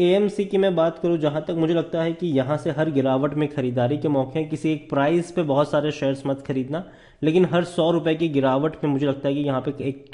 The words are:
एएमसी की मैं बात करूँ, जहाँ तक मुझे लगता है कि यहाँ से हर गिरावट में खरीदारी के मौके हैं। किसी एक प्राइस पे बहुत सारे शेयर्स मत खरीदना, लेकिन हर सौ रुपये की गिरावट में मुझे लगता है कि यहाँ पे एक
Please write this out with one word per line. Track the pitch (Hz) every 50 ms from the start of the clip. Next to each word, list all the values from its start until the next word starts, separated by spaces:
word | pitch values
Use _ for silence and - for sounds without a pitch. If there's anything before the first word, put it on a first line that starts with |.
एएमसी | 175 175 185 202 208 196 202 - 202
की | 196 196 190
मैं | 196 196 180
बात | 165 160 170 165 -
करूँ, | - 175 170 160
जहाँ | 151 147 143 156 156
तक | - 175
मुझे | 165 160 160 175
लगता | 165 160 170 - 165 165
है | 170 165
कि | 165 180 170
यहाँ | 139 135 127 131 151 147
से | - 165
हर | 147 147 156 160
गिरावट | 143 135 127 135 131 131 143 151 147
में | 151 151 147
खरीदारी | 151 147 127 127 123 127 120 123 147 147
के | - 156
मौके | 147 135 131 - - 160
हैं। | 156 151
किसी | 156 143 - 156 156
एक | 147 - -
प्राइस | 143 139 139 143 170 175 170 - -
पे | 180 170
बहुत | 143 135 143 151 -
सारे | - 147 143 151 147
शेयर्स | - 143 135 135 135 -
मत | 139 139 139 -
खरीदना, | - 135 131 127 131 147 170 185 - - - - - - _ 147
लेकिन | 156 156 185 185
हर | 143 156 175 175
सौ | 180 - - 160 170
रुपये | 170 165 156 165 156
की | 160 170 160
गिरावट | 143 139 135 135 131 135 147 160 156 - -
में | 147
मुझे | 139 135 147
लगता | 143 131 135 - 139
है | 139
कि | 143
यहाँ | 147 143 131 127
पे | 127 151 139 - -
एक | 139 135 - - -